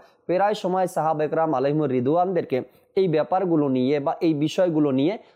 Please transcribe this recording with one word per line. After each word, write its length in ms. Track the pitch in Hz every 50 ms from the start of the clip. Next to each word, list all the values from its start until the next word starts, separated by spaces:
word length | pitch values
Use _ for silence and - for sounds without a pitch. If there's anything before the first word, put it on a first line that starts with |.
| - - _ _ _
প্রায় 280 | - 170 180 196 208 214
সময় 320 | 208 - 185 185 185 185
সাহাবা 380 | 175 - 175 151 160 160 151 156
একরাম 300 | 143 156 156 160 160 147
আলাইহিমুর 340 | 127 131 143 147 156 151 135
রিদওয়ানদেরকে 760 | 123 127 120 135 156 175 180 190 185 165 127 - 135 127 - - _ _ _ _ _
এই 120 | 190 190 180
ব্যাপারগুলো 600 | 151 151 147 - 185 190 196 175 165 156 147 139
নিয়ে 320 | 131 127 127 131 147 147
বা 160 | 139 160 - -
এই 140 | 190 160 160
বিষয়গুলো 560 | 143 151 151 - - 185 180 160 156 151 143
নিয়ে, 280 | 131 135 139 170 220 - - - _